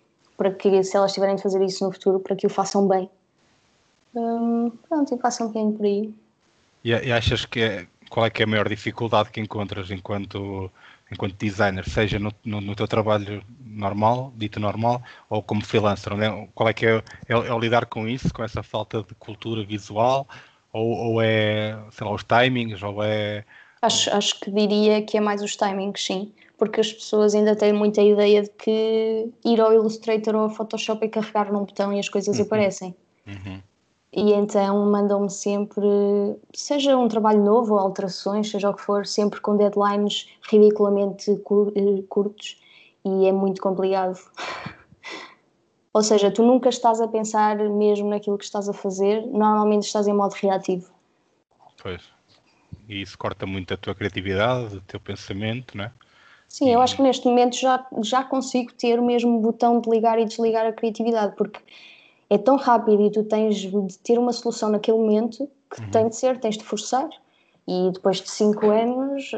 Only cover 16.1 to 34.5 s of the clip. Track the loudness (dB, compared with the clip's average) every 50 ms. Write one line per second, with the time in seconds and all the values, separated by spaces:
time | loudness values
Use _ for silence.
16.1 | -4 -2 -2 -2 -4 -6 -12 -10 -4 0 0 0 0 2 2 2 2 2 0 -6
17.1 | -18 -14 -6 -2 -2 -2 0 -2 -4 -2 -2 2 2 2 0 0 -6 -8 -6 -6
18.1 | -6 -4 -4 -6 -6 -6 -8 -8 -8 -10 -10 -8 -6 -8 -6 -6 -6 -8 -8 -8
19.1 | -14 -20 -16 -16 -16 -12 -8 -8 -6 -6 -6 -6 -8 -10 -10 -6 -2 0 2 2
20.1 | 2 0 -2 -6 -14 -20 -20 -20 _ _ _ _ -6 -4 -2 -2 -2 -2 -2 -2
21.1 | 0 2 2 2 2 2 2 0 0 -2 -4 -6 -8 -10 -14 -18 -14 -10 -8 -8
22.1 | -8 -6 -2 2 4 4 4 4 2 0 -4 -6 -8 -8 -8 -8 -6 -4 -2 -2
23.1 | 0 -2 -2 -4 -6 -8 -10 _ -20 -20 -20 _ _ -2 0 0 2 2 0 0
24.1 | 0 0 0 -2 -4 -6 -6 -4 -2 0 0 2 2 4 4 4 4 2 0 -2
25.1 | -2 0 0 0 -2 -4 -4 -6 -4 -2 -2 -2 -2 -2 -4 -6 -6 -6 -6 -6
26.1 | -4 -6 -6 -10 -14 _ _ _ _ -2 -2 -2 0 0 -2 -2 -2 -10 -10 -2
27.1 | 0 2 2 4 4 4 4 2 2 2 2 2 2 2 2 2 4 4 6 6
28.1 | 6 6 6 6 4 4 2 0 -6 -6 -2 -2 0 0 0 0 0 0 0 0
29.1 | -2 -2 -4 -6 -8 _ 0 2 4 4 6 6 6 6 6 4 -2 -4 -4 -2
30.1 | -2 0 0 0 0 0 0 0 -2 -4 -8 -6 -6 -6 -4 -4 -4 -4 -4 -4
31.1 | -2 -4 -4 -2 -2 -2 0 0 -2 -4 -4 -4 -4 -4 -4 -2 -2 -4 -4 -2
32.1 | -4 -4 -2 -2 0 0 0 0 2 2 2 0 0 -4 -10 -14 -14 _ _ _
33.1 | _ _ -18 -18 -16 -14 -12 -12 -12 -14 -16 _ _ _ _ _ _ _ _ _
34.1 | -4 0 4 4 4 4 2 2